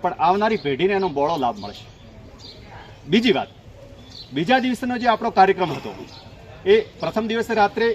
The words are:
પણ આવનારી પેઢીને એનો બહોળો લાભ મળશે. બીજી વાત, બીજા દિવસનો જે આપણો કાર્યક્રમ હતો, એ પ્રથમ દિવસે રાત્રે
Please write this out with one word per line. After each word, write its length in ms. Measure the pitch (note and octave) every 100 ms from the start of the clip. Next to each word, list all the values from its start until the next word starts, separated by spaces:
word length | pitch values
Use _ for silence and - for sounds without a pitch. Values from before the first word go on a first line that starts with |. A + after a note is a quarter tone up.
પણ 200 | F3+ D#3 D#3
આવનારી 380 | F#3+ G#3+ A3 C#3+
પેઢીને 280 | C3+ F#3 G3
એનો 100 | F#3+ C#3+
બહોળો 200 | C#3+ E3
લાભ 140 | B2 G#2+
મળશે. 240 | G2+ G2+ - - - - - - - - - - - - -
બીજી 240 | G3 A#3+ -
વાત, 140 | - - - - - - - - - C3
બીજા 280 | E3 C4 B3
દિવસનો 300 | B3 B3 B3
જે 60 | A#3+
આપણો 200 | G#3+ F3 E3+
કાર્યક્રમ 340 | F#3+ F#3 F3 C3+
હતો, 140 | A2+ F#2 - - - - - - F#3
એ 40 | G#3+ - -
પ્રથમ 240 | - G#3+ A3
દિવસે 220 | A3+ G#3+ G#3+
રાત્રે 260 | G3+ G#3+ A#3